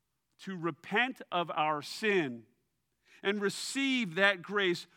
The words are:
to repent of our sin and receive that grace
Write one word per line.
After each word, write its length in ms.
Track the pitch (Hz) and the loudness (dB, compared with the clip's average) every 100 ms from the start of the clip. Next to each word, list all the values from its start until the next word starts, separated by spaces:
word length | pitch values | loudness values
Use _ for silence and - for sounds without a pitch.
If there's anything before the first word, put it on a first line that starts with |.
| _ _ _ _ | _ _ _ _
to 120 | - 185 | -12 -6
repent 640 | 165 - - 208 254 - - | -4 -4 -2 0 0 -2 -4
of 200 | 175 165 | -2 0
our 280 | - 151 151 | 0 0 0
sin 600 | 139 - 214 196 143 117 113 _ _ _ _ _ _ - | -4 -2 2 4 2 -2 -12 _ _ _ _ _ _ -8
and 180 | 190 208 | -4 0
receive 760 | 196 - - 269 269 254 208 160 | -2 -2 -6 -2 0 2 0 2
that 260 | 196 190 | 4 2
grace 440 | 160 202 185 175 - | -2 0 2 0 -4